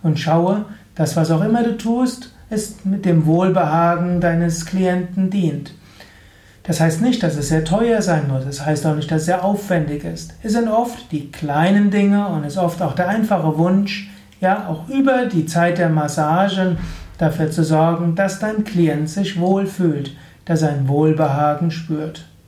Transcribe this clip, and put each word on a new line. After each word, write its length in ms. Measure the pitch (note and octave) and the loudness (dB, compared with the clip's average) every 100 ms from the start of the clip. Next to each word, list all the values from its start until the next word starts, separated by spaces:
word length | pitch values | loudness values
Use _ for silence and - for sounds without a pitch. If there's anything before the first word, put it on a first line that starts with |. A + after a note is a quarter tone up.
Und 160 | E3 D3+ | 0 0
schaue, 460 | - E3 F3+ G#3 G#3 - - | 2 2 2 0 -4 -14 -20
dass 220 | - D#3 E3+ | -4 -2 0
was 140 | D#3+ | 2
auch 120 | E3 | 2
immer 200 | G#3+ A#3 | 2 2
du 140 | A#3 - | 0 -2
tust, 540 | A3+ A#3 B3+ - - - - | -2 0 0 -2 -16 -20 -8
es 360 | G#3+ - - | -6 -6 -6
mit 200 | F#3+ G3 | -4 -2
dem 220 | F#3 E3 D#3 | 2 2 4
Wohlbehagen 960 | E3 F#3 F3+ D#3 D#3+ E3+ F3 F3+ F3 | 4 4 2 2 2 2 2 0 0
deines 420 | E3+ E3 E3+ E3 | 2 2 0 -2
Klienten 640 | - F#3 F#3 F3+ F3 - F#3 | -4 0 0 0 -2 -2 0
dient. 460 | G3+ E3 C#3 - - - - - - - - - _ | 0 0 -2 -10 -18 -20 -20 -20 -20 -20 -20 -20 _
Das 180 | - D#3 | -6 0
heißt 220 | E3 D#3+ | 2 2
nicht, 200 | A#3+ A#3 | 0 2
dass 140 | E3+ D3 | 0 -2
es 120 | C3+ | 0
sehr 160 | D#3+ | 0
teuer 360 | D#3 G3 A#3 A3 | 0 0 2 2
sein 280 | F3+ D#3+ C#3 | 2 0 0
muss. 180 | C3+ C3+ | -2 -4
Das 180 | - | -6
heißt 220 | C#3+ D3+ D#3 | -2 0 0
auch 100 | D3+ | -2
nicht, 140 | - | -2
dass 100 | D#3+ | -2
es 60 | D#3+ | 0
sehr 180 | F3+ | 0
aufwendig 600 | G3 G3+ - F3 D3 D3 | 0 -2 0 -2 -2 -6
ist. 280 | E3+ E3 - - | -8 -10 -14 -12
Es 100 | A3+ | -2
sind 160 | A#3 A3+ | 0 2
oft 440 | A3 A#3+ - - | 0 0 -6 -8
die 180 | D#3 C#3 | -8 -8
kleinen 600 | - D3+ C#3+ E3+ G3+ G#3 | -8 -2 2 4 4 4
Dinge 380 | G#3 G3+ G3+ G3+ | 4 4 2 0
und 160 | D#3+ | -2
es 100 | C#3+ | -4
ist 40 | F#3+ | -2
oft 220 | F3 - | -2 0
auch 140 | E3 | -4
der 140 | B2+ F3+ | -2 0
einfache 500 | A3 G#3+ F#3+ D#3 D3+ | 0 0 2 0 2
Wunsch, 520 | F3 F#3+ G3+ - - - - - | 4 4 2 -4 -12 -18 -20 -2
ja, 260 | F#3 G#3 F#3 | 0 0 -2
auch 200 | D#3 - | -8 -4
über 380 | C4+ C4+ B3+ G#3+ | 0 2 2 0
die 180 | E3+ | 0
Zeit 320 | D#3 E3+ F3 E3 | 0 2 2 2
der 120 | E3 | 2
Massagen 880 | D#3 D3 E3 D3+ E3+ G3 F#3+ F#3 E3+ - - - - | 2 0 -2 0 2 2 2 0 -2 -6 -10 -16 -2
dafür 320 | D#3+ - D#3 | -2 0 -2
zu 140 | - | 0
sorgen, 500 | D#3 D#3 E3 E3 E3+ | 2 4 4 2 0
dass 240 | E3 G3 F#3+ | 0 -2 -2
dein 260 | G#3+ G#3+ | -4 -2
Klient 460 | G#3+ F3 D#3+ D3+ D3+ | -2 2 2 2 -4
sich 280 | G3 G3 E3+ | -2 -4 0
wohlfühlt, 760 | F3+ G3 F#3+ - F3 C#3+ C3+ - - - | 0 2 0 0 0 0 -6 -12 -20 -20
dass 180 | - D#3+ | -4 0
er 80 | D#3 | 0
ein 180 | C#3+ C3 | 0 0
Wohlbehagen 800 | C#3+ D#3 D#3 D#3 C#3 D3 D3+ E3+ | 2 2 2 0 2 0 0 -2
spürt. 560 | D#3+ - D#3 D#3 - - - | -4 -6 -6 -6 -10 -20 -20